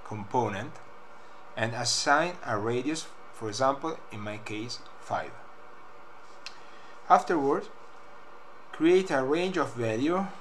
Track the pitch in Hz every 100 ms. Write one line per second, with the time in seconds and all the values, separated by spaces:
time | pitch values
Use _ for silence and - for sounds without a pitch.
0 | - 110 101 131 110 98 143 - - -
1 | - - - - - - 113 120 117 -
2 | 151 143 170 175 131 107 110 120 131 156
3 | - - - - 110 107 131 139 160 156
4 | - 107 104 110 - 107 120 - - -
5 | - 95 76 - - - - - - -
6 | - - - - - - - - - -
7 | - 190 - 170 139 170 - - - -
8 | - - - - - - - - 160 185
9 | 185 143 131 160 185 175 135 117 113 110
10 | 143 185 190 -